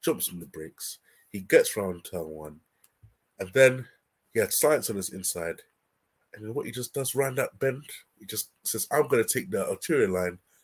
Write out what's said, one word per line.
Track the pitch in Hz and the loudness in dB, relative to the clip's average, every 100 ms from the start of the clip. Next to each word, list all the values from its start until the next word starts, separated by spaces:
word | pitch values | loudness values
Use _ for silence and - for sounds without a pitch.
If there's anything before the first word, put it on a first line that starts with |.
Jumps | - 127 - | -2 -2 -4
on | 87 | -8
the | 82 | -12
brakes. | 76 78 - - - _ _ _ | -12 -14 -12 -14 -14 _ _ _
He | 101 | -12
gets | 95 156 117 107 | 4 6 6 0
round | 95 87 | -4 -6
turn | - 90 80 | -8 -8 -8
one, | 78 76 76 _ _ _ _ - _ _ - | -10 -14 -16 _ _ _ _ -20 _ _ -12
and | 95 | -2
then | 98 131 127 120 _ _ _ _ | 6 6 6 -6 _ _ _ _
he | 113 | -2
had | 101 | 0
Sainz | - 151 147 110 | 2 4 4 0
on | 101 | -4
his | 90 | -6
inside. | 98 92 87 85 82 - _ _ _ _ _ _ | -6 -6 -4 -6 -8 -14 _ _ _ _ _ _
And | 107 | -16
then | 107 | -8
what | 127 - | -6 -6
he | |
just | 117 123 | -8 -8
does | 139 123 131 | -4 -2 0
round | 135 131 | 0 0
that | - - | -4 0
bend, | 135 131 147 - - _ | -2 -2 -12 -20 -20 _
he | 101 | -10
just | 110 - _ - | -8 -8 _ -6
says, | 110 - | -6 0
"I'm | 143 139 | 0 4
gonna | 123 | 2
take | 110 131 98 | 2 0 -2
the | 101 92 | -2 -2
arterial | 95 - 151 104 | -4 0 2 4
line," | 90 90 90 _ _ | 2 -2 -4 _ _